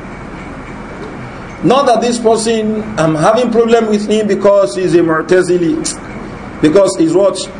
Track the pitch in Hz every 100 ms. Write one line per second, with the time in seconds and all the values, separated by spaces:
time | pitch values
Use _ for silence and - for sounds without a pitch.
0 | - - - - - - - - - -
1 | - - - - - - 156 262 254 226
2 | 240 233 220 220 226 226 214 214 208 -
3 | 160 156 175 226 233 226 226 233 220 208
4 | - 214 208 196 202 202 196 180 180 170
5 | 165 160 160 185 170 175 165 151 - -
6 | - - - - - - 151 151 190 -
7 | 160 180 196 180 -